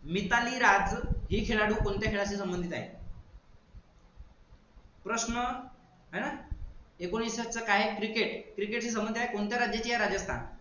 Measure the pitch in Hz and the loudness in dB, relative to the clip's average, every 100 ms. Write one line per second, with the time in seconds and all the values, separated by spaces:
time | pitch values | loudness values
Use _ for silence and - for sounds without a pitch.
0 | 160 180 196 240 240 254 226 196 190 240 | -2 -2 2 2 2 4 6 6 4 0
1 | - - - 208 220 220 208 214 208 196 | 0 0 2 0 2 2 4 4 2 2
2 | 214 208 202 202 190 180 175 143 - - | 0 0 0 0 -2 -2 -2 -4 -8 -10
3 | - - - - - - - - - - | -12 -12 -14 -20 -20 -20 -20 -20 -20 -20
4 | - - - - - - - - - - | -20 -20 -20 -20 -20 -20 -20 -20 -20 -14
5 | 190 226 233 240 247 262 - - - - | -2 -2 0 0 0 -2 -8 -18 -20 -20
6 | - 170 269 - - - - - - - | -10 -4 -4 -6 -6 -6 -6 -12 -18 -8
7 | 175 214 226 208 226 226 226 202 214 208 | -4 -2 -2 -2 -4 -4 2 4 4 0
8 | 214 226 196 - - - 208 233 233 220 | 0 2 0 0 -8 -6 -2 -2 -2 0
9 | 208 226 240 214 208 240 233 214 233 240 | 0 0 -2 0 0 2 0 0 0 2
10 | 202 190 - 120 120 - | 2 0 -2 -6 -6 -12